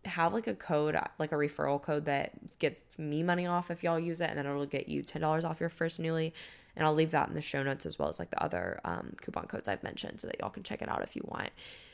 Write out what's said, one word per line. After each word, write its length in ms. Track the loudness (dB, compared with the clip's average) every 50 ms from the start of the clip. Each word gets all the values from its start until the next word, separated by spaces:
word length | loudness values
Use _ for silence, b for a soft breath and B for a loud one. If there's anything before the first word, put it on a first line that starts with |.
| -8
have, 280 | -4 0 2 2 4 2
like, 140 | 2 0
a 60 | -2 -4
code, 440 | -4 0 2 4 4 4 4 2 2 0 0 -2
like, 140 | -2 -2 0
a 40 | 2
referral 460 | 2 2 2 2 0 2 2 2 2
code 240 | 2 0 0 0 2
that 540 | 2 2 2 0 -2 -6 -10 -16 -14 -2 2
gets 240 | 2 2 2 0 -10 -14 -10
me 260 | -6 -4 0 0 2 4
money 240 | 4 4 4 2
off 240 | 2 2 2 0 0
if 120 | -2 0 2
y'all 160 | 2 2 2
use 220 | 2 0 0 0
it, 80 | 0 0
and 80 | 0
then 80 | 0 -2
it'll 200 | 0 0 0 0
get 200 | 0 -2 -2 -2
you 140 | -2 -2 -2
ten 200 | -2 -2 -2 0
dollars 220 | 2 4 4 4 2
off 160 | 0 0 -2
your 100 | -2 -2
first 300 | 0 0 -2 0 0 0
Nuuly. 320 | 0 0 2 2 0 -2 -4 B B B B B B B B
And 80 | 2 4
I'll 80 | 6 8
leave 180 | 6 6 6
that 180 | 6 4 4 2
in 60 | 0
the 60 | -2
show 220 | -2 -2 0 0 0
notes 220 | 0 0 -2 -4
as 120 | -6 -2
well 120 | -2 0 0
as, 100 | -2 -2
like, 120 | -6 -4
the 120 | 0 0 0
other, 380 | 2 2 0 -2 -2 -4 -4 -4
um, 320 | -4 -4 -4 -4 -8 -10 -10
coupon 260 | -8 -6 -4 -4 -4
codes 200 | -4 -6 -4 -2
I've 140 | -2 -2 -2
mentioned 380 | -4 -6 -6 -6 -8 -8 -8 -8
so 80 | -8
that 100 | -6 -6 -4
y'all 100 | -6 -6
can 120 | -6 -8
check 200 | -8 -6 -6 -4
it 80 | -4 -2
out 120 | -2 -2 -2
if 120 | -4 -6
you 60 | -8 -6
want. 260 | -6 -6 -6 -6 -6 -8 B B B B B B B